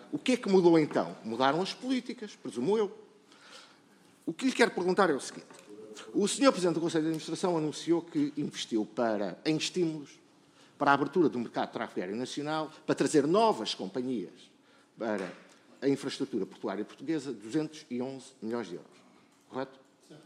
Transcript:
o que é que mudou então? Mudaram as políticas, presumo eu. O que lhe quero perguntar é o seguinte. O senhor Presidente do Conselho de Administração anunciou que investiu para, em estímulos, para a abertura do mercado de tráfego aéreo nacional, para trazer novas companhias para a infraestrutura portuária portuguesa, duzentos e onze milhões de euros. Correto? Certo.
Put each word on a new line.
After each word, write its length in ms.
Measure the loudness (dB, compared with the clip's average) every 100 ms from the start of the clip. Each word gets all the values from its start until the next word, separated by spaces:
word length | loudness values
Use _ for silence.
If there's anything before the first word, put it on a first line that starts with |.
| -10
o 80 | -4
que 140 | 0
é 40 | 2
que 100 | 6
mudou 300 | 6 8 8
então? 360 | 6 0 -2 -6
Mudaram 360 | -8 2 2 2
as 140 | -2
políticas, 600 | -6 -4 -4 -4 -10 -12 -12
presumo 420 | -10 -4 0 2
eu. 120 | 0 -4 -20 -20 _ -20 -20 -20 -20 -20 _ _ _ _
O 80 | -10
que 140 | -2 -2
lhe 60 |
quero 180 | 4 2
perguntar 400 | 4 0 4 4
é 40 |
o 60 | 2
seguinte. 260 | -2 -14 -18 -20 -20 -18 -18 -18 -4
O 120 | 0 0
senhor 260 | 4 4
Presidente 240 | 4 0 0
do 40 |
Conselho 220 | 0 0
de 40 | 0
Administração 460 | -4 -6 -4 0 0
anunciou 420 | -2 -4 0 0
que 320 | 0 -2 -2 -2
investiu 480 | -6 -8 -4 -2 -2
para, 520 | -2 0 0 -2 -4
em 140 | -2 0
estímulos, 500 | -2 -2 -2 -4 -12 -20 _ _ _ _ -20 _
para 120 | 4
a 40 |
abertura 340 | 4 4 4 4
do 100 | 2
mercado 280 | -4 -4 -4
de 40 |
tráfego 260 | -4 -6 -6
aéreo 160 | -6 -6
nacional, 540 | -6 -6 -4 -4 -6 -8 -4
para 80 |
trazer 320 | 0 4 4 4
novas 480 | 6 4 2 -4
companhias 580 | -6 -6 -4 -4 -4 -6 -12 -20 _ _ _ _ -8
para 320 | -4 -2 -4 -10 -20 -20 _ -2
a 80 | 0
infraestrutura 580 | 0 -2 -6 -4 -2 -4
portuária 380 | -6 -6 -4
portuguesa, 480 | -8 -8 -4 -4 -4
duzentos 520 | -10 -4 -4 -4 -8 -10
e 100 | -6
onze 260 | -6 -8 -16 -12
milhões 280 | -6 -6 -6
de 60 |
euros. 180 | -12 -14 -20 _ _ _ _ _
Correto? 320 | -10 -10 -12 _ _ _
Certo. 160 | -20